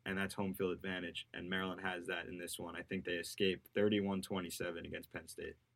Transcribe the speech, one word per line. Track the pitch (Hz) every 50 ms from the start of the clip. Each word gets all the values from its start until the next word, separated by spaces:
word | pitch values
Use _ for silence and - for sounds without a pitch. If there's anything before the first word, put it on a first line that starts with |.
| -
and | 98 95 98
that's | 98 98 -
home | - 101 95 92
field | - 95 90
advantage, | 90 87 - 95 92 90 87 87 85 - - - -
and | - 87 90
Maryland | 95 95 95 95 90 87 95
has | 92 92 87 87 95
that | 90 85 80 -
in | 92 87
this | 87 82 - -
one. | 90 85 85
I | 85
think | 90 - 98 95 -
they | 90
escape | 87 85 82 - - - 101 95 90 - - - -
thirty-one | 104 104 104 107 101 98 98 98 95 92
twenty-seven | - 101 92 87 85 - - 95 87 85 82 80
against | 80 85 85 85 - -
Penn | 87 82 -
State. | - - 80 80 78 - _ _ _